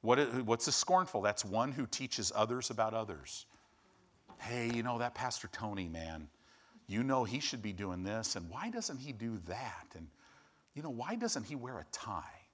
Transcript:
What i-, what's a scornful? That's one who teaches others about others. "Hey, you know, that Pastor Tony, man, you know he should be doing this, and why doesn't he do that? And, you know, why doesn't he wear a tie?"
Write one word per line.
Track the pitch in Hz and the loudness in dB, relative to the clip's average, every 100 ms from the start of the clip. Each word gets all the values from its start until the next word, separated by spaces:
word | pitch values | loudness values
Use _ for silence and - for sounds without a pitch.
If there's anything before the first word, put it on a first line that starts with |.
What | 104 127 | 8 8
i-, | 143 123 | 8 4
what's | 113 113 - | 4 4 4
a | |
scornful? | - - 180 185 - | 2 6 4 4 4
That's | 101 104 | 4 2
one | 101 104 127 | 0 2 2
who | 131 120 | 0 -2
teaches | - 131 - 98 | -2 -4 -2 0
others | - 110 123 123 | 2 2 2 -2
about | 113 110 | 2 2
others. | 110 110 80 69 - - - - _ _ _ _ _ _ - | 2 -2 -6 -8 -12 -12 -20 -20 _ _ _ _ _ _ -12
"Hey, | - 123 117 | -4 0 2
you | 117 | 2
know, | 117 120 | 0 2
that | 120 | 0
Pastor | - 127 - - | 0 -2 -2 -6
Tony, | - 110 101 87 | -6 -4 -2 -2
man, | 82 82 80 76 _ - - - - - | -4 -6 -8 -10 _ -20 -20 -20 -20 -4
you | 101 | 0
know | 135 131 | 4 4
he | 117 131 | 4 0
should | - 131 | -2 -4
be | 107 | -4
doing | 95 101 90 | -2 -2 -2
this, | 95 110 107 - | -2 -2 -2 -4
and | 85 | -6
why | 104 214 | -6 -4
doesn't | 233 214 139 | -4 -4 -6
he | 135 | -8
do | 117 117 107 85 | -6 -4 -4 -6
that? | 98 123 - - | -6 -6 -10 -14
And, | - 80 - - - - _ _ | -14 -16 -16 -20 -20 -20 _ _
you | 143 | -10
know, | 156 | -6
why | 117 120 | -4 -4
doesn't | 226 233 - | -2 0 -2
he | 110 143 | -2 -6
wear | 120 120 | -6 -8
a | |
tie?" | - - - 92 - - - | -8 -6 -2 -2 -4 -14 -20